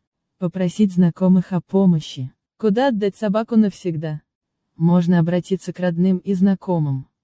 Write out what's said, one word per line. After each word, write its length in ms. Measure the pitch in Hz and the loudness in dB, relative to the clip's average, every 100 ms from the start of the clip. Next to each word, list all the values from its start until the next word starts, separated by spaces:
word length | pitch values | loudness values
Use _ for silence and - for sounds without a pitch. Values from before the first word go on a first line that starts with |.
| _ _ _ _ | _ _ _ _
Попросить 540 | 180 185 180 - 208 | -8 -4 -4 0 0
знакомых 600 | 180 175 - 185 185 - | 2 2 2 2 2 0
о 80 | 180 | -4
помощи. 720 | - 196 196 160 - - 131 - _ _ | -2 0 2 2 -2 -10 -12 -14 _ _
Куда 300 | 214 202 277 | -2 0 0
отдать 280 | 214 202 - | 0 -4 -4
собаку 400 | 214 214 226 226 | -2 -2 0 2
навсегда? 680 | 208 - 185 160 160 151 - _ _ _ _ - | 2 0 -6 -6 -6 -8 -12 _ _ _ _ -2
Можно 420 | 170 180 170 175 | 2 2 4 2
обратиться 540 | 165 180 - 185 - | 2 -2 -2 -6 -6
к 80 | 175 | -6
родным 380 | 180 170 185 185 | -4 0 0 0
и 160 | 190 | -2
знакомым. 720 | 190 196 190 - 170 147 135 135 _ | 0 2 0 -2 -2 -2 -4 -8 _